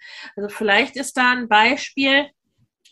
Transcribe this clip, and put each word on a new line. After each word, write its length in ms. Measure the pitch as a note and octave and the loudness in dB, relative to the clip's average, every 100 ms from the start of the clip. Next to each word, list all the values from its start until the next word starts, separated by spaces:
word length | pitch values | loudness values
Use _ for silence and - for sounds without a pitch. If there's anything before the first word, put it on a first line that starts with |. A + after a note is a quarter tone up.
| - - - - | -20 -20 -16 -12
Also 140 | G3+ | -10
vielleicht 460 | - G#3+ G3+ C#4 B3+ | -4 0 2 0 -4
ist 200 | C4+ - | -8 0
da 160 | B3 | 0
ein 160 | B3 A#3 | 0 2
Beispiel, 800 | G#3+ A3+ C4+ - - C4+ C#4 C#4+ _ _ _ _ _ _ | 4 4 0 -4 -2 2 2 0 _ _ _ _ _ _